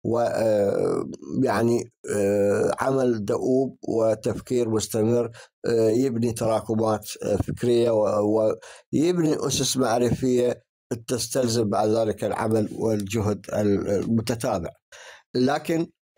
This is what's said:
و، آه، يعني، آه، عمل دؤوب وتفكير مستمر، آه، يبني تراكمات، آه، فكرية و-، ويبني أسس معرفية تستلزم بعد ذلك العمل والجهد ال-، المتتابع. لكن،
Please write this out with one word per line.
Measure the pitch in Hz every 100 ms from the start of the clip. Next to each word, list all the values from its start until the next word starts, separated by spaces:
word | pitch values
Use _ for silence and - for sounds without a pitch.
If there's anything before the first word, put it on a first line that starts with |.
و، | 113 113
آه، | - - 110 104 98 - 92 - - - 71 80
يعني، | 127 104 117 120 - _ - 104
آه، | 101 101 101 104 - -
عمل | 127 135 127 113 101
دؤوب | 120 - 131 135 - -
وتفكير | 113 113 110 120 - - 120 113
مستمر، | 107 - 113 110 120 117 - - _ -
آه، | 117 113
يبني | 117 131 117 120
تراكمات، | 113 113 110 107 110 110 107 - -
آه، | - 101
فكرية | - 101 120 120 117
و-، | 110 104 104 104 110 110 - - - _
ويبني | 127 165 180 156 151 143
أسس | 139 131 131
معرفية | 123 120 120 - 131 123 123 - _ _ _ 117 117
تستلزم | 127 - 139 123 117 107
بعد | 104 107
ذلك | 110 107 98
العمل | 110 - 113 110 104 -
والجهد | 110 107 98 110 104 98 -
ال-، | 107 104 98 -
المتتابع. | 98 90 113 113 117 131 98 82 _ _ - - - _ 127
لكن، | 127 156 - 165 165 _ _